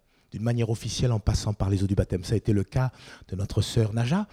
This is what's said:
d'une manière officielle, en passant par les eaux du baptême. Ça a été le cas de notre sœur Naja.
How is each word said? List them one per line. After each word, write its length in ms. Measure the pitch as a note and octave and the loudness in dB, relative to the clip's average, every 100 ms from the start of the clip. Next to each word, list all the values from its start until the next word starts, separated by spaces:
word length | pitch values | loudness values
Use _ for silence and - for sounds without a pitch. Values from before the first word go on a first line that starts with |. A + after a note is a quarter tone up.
| _ _ _ | _ _ _
d'une 120 | - | -6
manière 260 | A2 A#2+ A#2 | -2 0 0
officielle, 420 | A#2 A#2 - B2+ | -2 -4 -2 0
en 100 | A2+ | 2
passant 340 | - F#2+ - | 2 0 0
par 160 | G#2 F#2+ | 0 0
les 120 | G2 | 2
eaux 40 | F#2+ | 2
du 80 | |
baptême. 280 | G2 F#2 F#2 | 0 0 -2
Ça 120 | - | 0
a 20 | G#2+ | -2
été 160 | - | 2
le 100 | G#2 | 0
cas 300 | F#2+ C3+ B2+ - - - - | 2 0 -2 -4 -20 -20 -10
de 80 | F#2 | -6
notre 260 | G2 - | -2 0
sœur 320 | - - A2 | 0 2 2
Naja. 340 | A2+ A#2+ F3+ G#3 | 2 0 0 -2